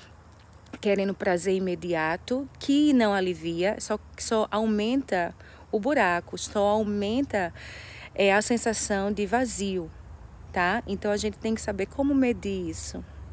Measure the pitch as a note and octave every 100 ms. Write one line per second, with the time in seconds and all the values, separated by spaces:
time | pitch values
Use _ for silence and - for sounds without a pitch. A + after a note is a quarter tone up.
0 | - - - - - - - - G#3 G3
1 | G3 F#3 G3 F3 F#3 F#3+ F#3 F3 F3 E3
2 | D#3 F3 - B3+ C#4 - - C#4+ D4+ C4
3 | A3 G3+ F#3 E3+ D#3+ E3+ F#3 - - G#3+
4 | - - - A3+ - G#3 A3 G#3 G#3+ C4+
5 | C4 F#3+ E3+ - - - - A3 A3 C#4+
6 | F#3+ F3 - F3+ - G#3 G3+ G#3+ G#3 G#3
7 | G3+ A#3 C#4+ G#3 F3 - - - - -
8 | - - G3 G3 G#3+ A#3+ A#3 G#3 - G3+
9 | G3 G#3 G3+ A3+ B3+ F#3+ G3 F#3 D#3+ -
10 | - - - - - F#3+ F3+ A3 - G3
11 | G#3 G#3 G#3 G3+ A3+ A3 - G3+ G3 -
12 | C#4 C#4 B3+ G#3 G3+ F#3+ E3+ D#3+ - F3+
13 | - - -